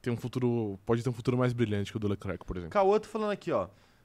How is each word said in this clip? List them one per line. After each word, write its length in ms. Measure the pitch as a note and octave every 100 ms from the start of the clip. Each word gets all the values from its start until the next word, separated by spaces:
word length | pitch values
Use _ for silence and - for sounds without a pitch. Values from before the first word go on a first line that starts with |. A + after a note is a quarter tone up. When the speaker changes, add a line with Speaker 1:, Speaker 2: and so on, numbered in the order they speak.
Speaker 1:
tem 100 | B2+
um 40 | A#2
futuro, 600 | B2 B2+ B2 A#2 A2 G2
pode 160 | - A#2
ter 80 | A#2+
um 40 |
futuro 220 | A#2 A#2
mais 160 | B2 B2
brilhante 400 | A#2+ A2+ G#2 G2
que 60 | A2+
o 20 |
do 80 | G#2
Leclerc, 380 | G2 G2 F2+
por 100 | - F2+
exemplo. 140 | F2
Speaker 2:
Caoto 360 | G#3 G3 G#3+ G#3+
falando 240 | A3+ G#3+
aqui, 200 | G3+ F3
ó. 160 | B2 F2 - _ _